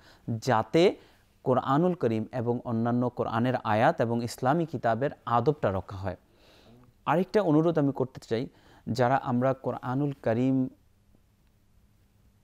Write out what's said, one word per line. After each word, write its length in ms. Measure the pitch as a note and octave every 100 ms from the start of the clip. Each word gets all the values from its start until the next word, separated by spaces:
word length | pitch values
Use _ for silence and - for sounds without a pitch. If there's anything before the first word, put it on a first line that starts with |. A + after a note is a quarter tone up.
| - - - A2+
যাতে 560 | B2+ A2 A2+ E3 G3 - - _ _ _
কোরআনুল 500 | C3+ B2 B2+ C#3 F3+
করিম 300 | E3+ A#2+ A2 A2
এবং 280 | B2+ A#2 B2
অন্যান্য 440 | B2 A2+ A#2 A#2+ B2
কোরআনের 460 | - A2+ A2+ B2+ A#2+
আয়াত 360 | A2+ G#2+ C#3 E3+
এবং 240 | A#2 A#2+
ইসলামী 420 | A#2 - B2+ E3+ D#3
কিতাবের 440 | B2+ A#2 A2+ C#3+ - -
আদবটা 460 | A#2+ A#2+ D3+ A2
রক্ষা 240 | F#2+ - G2
হয়। 200 | F#2+ - _ _ _ - - - - _ -
আরেকটা 360 | D#3+ F#3+ G#3+
অনুরোধ 360 | F#3 D3+ E3+ D#3+
আমি 140 | C#3
করতে 280 | C3+ B2+ - -
চাই, 180 | A2+ C#3 - - - -
যারা 240 | A2+ B2 C3+
আমরা 360 | C#3 B2 C3
কোরআনুল 600 | B2+ B2+ A#2 B2+ C3 D3 C#3
করিম 440 | A#2 A2+ C3 C3 C3 - _ _ _ _ _ _ _ _ _ _ _ _ _ _ _ _